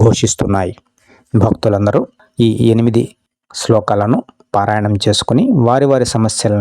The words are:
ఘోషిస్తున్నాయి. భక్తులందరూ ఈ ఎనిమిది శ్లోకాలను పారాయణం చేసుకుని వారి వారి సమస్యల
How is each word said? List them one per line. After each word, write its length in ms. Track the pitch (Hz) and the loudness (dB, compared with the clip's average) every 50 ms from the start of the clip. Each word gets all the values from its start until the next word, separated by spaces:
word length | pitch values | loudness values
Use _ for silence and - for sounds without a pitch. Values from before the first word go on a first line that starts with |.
| 110 | 2
ఘోషిస్తున్నాయి. 760 | 113 107 - 123 107 - - - - 98 95 92 92 - - _ _ _ _ _ _ _ _ _ _ - | 2 2 2 -2 -4 -2 -4 -4 -2 -2 -4 -4 -6 -8 -12 _ _ _ _ _ _ _ _ _ _ 0
భక్తులందరూ 760 | 110 92 107 - - - 110 101 98 101 101 - - 254 - _ _ _ _ _ - | 0 0 0 0 -2 -2 -2 0 0 0 0 0 0 -2 -4 _ _ _ _ _ 0
ఈ 320 | 117 113 107 113 120 117 | 0 0 2 2 2 2
ఎనిమిది 440 | 110 113 117 120 107 117 - - - _ _ _ _ _ _ _ | 2 2 0 0 0 -2 -2 -4 -10 _ _ _ _ _ _ _
శ్లోకాలను 720 | - - - - 117 107 104 - 110 101 101 107 135 247 - - _ _ _ _ - | -14 -8 -2 0 0 0 0 0 -2 -2 0 0 -2 -2 -4 -10 _ _ _ _ -4
పారాయణం 420 | 101 101 107 107 107 104 104 104 101 - | -2 -2 0 -2 -2 0 -2 -2 0 0
చేసుకుని 480 | 107 101 - - - 117 147 233 269 220 143 117 | 0 -2 -2 -2 0 0 0 2 2 2 2 2
వారి 180 | 117 123 135 143 | 2 2 2 2
వారి 200 | 139 135 127 123 | 2 2 0 0
సమస్యల 500 | 123 - 113 110 107 - - - 113 104 104 | -2 -2 -2 -2 -2 -2 -2 -2 -2 0 0